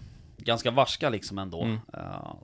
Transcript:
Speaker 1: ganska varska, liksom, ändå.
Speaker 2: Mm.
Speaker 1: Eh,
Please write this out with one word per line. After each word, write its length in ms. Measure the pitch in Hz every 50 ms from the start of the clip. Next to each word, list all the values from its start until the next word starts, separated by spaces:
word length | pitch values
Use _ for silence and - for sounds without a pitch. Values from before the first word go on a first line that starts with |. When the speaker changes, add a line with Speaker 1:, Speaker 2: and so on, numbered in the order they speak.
| - - - - - - -
Speaker 1:
ganska 340 | - - - 117 113 - 123
varska, 400 | 117 135 131 - - - - 147
liksom, 280 | 117 101 - - 101 98
ändå. 240 | 98 95 85 82 -
Speaker 2:
Mm. 180 | 117 110 110 110 - -
Speaker 1:
Eh, 420 | 50 50 50 50 - 50 50 50 -